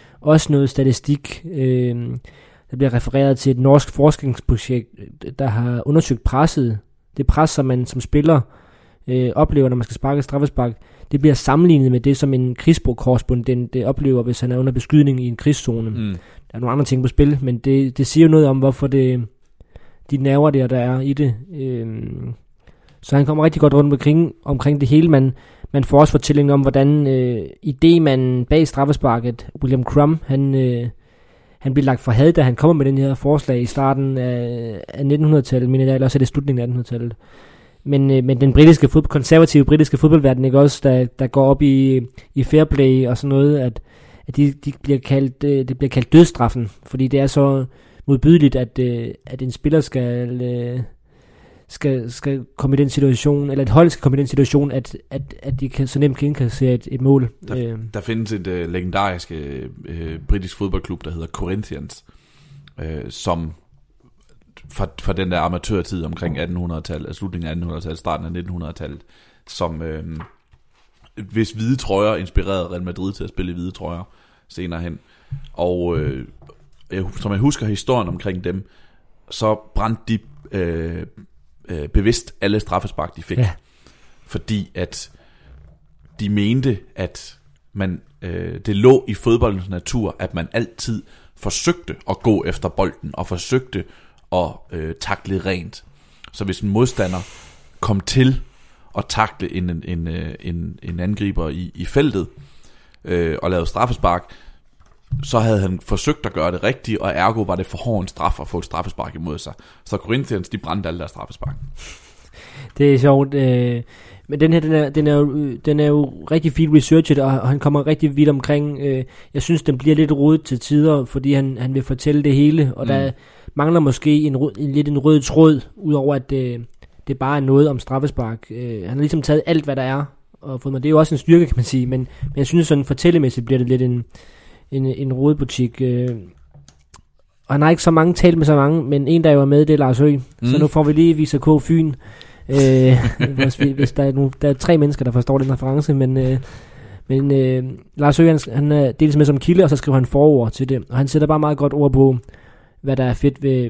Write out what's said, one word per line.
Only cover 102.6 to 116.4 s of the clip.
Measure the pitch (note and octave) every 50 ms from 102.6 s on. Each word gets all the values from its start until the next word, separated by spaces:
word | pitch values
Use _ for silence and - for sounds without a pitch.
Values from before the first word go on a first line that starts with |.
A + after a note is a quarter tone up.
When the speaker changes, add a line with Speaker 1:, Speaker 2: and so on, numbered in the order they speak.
| - - - - _ _ _ _ -
Speaker 2:
øh, | - F2+ F2 E2+ E2 D2+ - -
og | F2+
lavede | F#2 F2 E2+
straffespark, | E2 - G2+ A#2+ A#2+ A#2 - - F2+ F2 F2+ - - - - - - - _ _ _ _ _ - _ _ _ _ - - - C#3
så | - - A#2
havde | A2 A2+ A2 G2+
han | G2 F#2 F#2 F2+ -
forsøgt | - G#2 G2 - D3 D3 - -
at | F#2+ -
gøre | - D#2 F2
det | F2+ E2+ -
rigtigt, | A2 - - - A#2 G#2+
og | - - G2 -
ergo | - F2+ G#2+ A2 A2+
var | G2+ F2 F2+
det | F2+ F#2
for | - -
hård | - - B2 A2+ G2
en | F2+
straf | - - - - F2 - -
at | D#2
få | - -
et | F2 -
straffespark | - - D#2+ - - - - - - -
imod | D#2 E2 E2+ D2+
sig. | - - - - - - _ _ _ _
Så | - G#2+
Corinthians, | G2 - G2+ A#2 C3+ C3 - A2+ F#2+ F2+ -
de | -
brændte | G2 - - E2+ G2+ F#2
alle | E2 E2+ F2
deres | D#2+ -
straffespark. | - - - - - - - C#3 C#3 - - - - - - - - - - - - - - - - - - - - C#3 C3+ - -
Speaker 1:
Det | - C#3+ C#3+ C#3
er | B2+
sjovt, | C3 C#3+ C#3 C#3 C#3 C#3 C#3+
øh, | C#3 C3+ B2+ B2 B2 B2 B2 A#2+ A#2+ A#2+ - - - - - - - -
men | - C#3+ D3
den | D#3+ D#3+ E3
her, | E3+
den | D3+ D#3
er, | D#3+ D#3 D3+ C#3
den | C#3+ D#3 D3+
er | D3+ D3
jo, | D3 D3 D3 B2+
øh, | D3+ D3 C#3 A#2+ - -
den | D3+ D3+ D3+
er | D3+
jo | D3 D3 D3 C#3+ C3 - D#2+ D2+ -
rigtig | D3+ E3